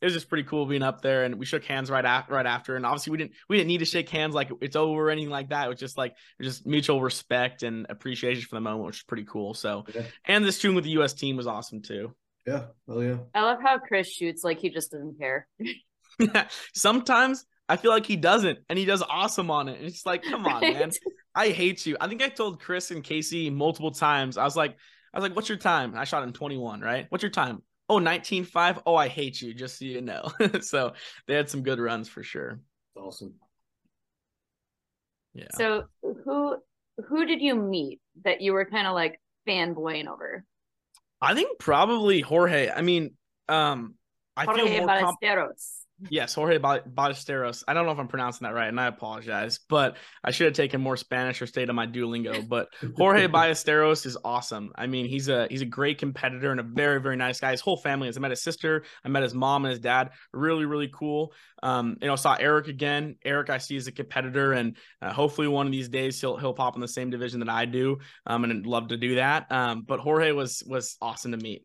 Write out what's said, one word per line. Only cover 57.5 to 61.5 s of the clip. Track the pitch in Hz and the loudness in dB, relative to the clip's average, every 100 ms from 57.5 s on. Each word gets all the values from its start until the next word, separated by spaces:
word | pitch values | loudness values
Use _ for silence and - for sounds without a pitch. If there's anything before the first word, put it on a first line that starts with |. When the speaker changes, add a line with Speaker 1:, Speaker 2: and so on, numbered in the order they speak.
Speaker 1:
His | 127 | 0
whole | 202 180 | 0 0
family | 147 139 127 | 0 -2 -4
is. | 123 | -4
I | |
met | 135 | -4
his | 123 | -4
sister, | 165 160 160 156 151 - | -4 -2 0 0 -4 -12
I | 131 | -2
met | 139 | 0
his | 131 | 0
mom | 123 131 139 | 0 2 2
and | 135 | 0
his | 123 | -2
dad. | 120 127 131 - - | 2 2 0 -6 -12
Really, | 127 156 160 147 | -2 0 2 0
really | 147 139 | -2 -4
cool. | 139 151 147 156 - - | -4 -2 -2 -2 -8 -20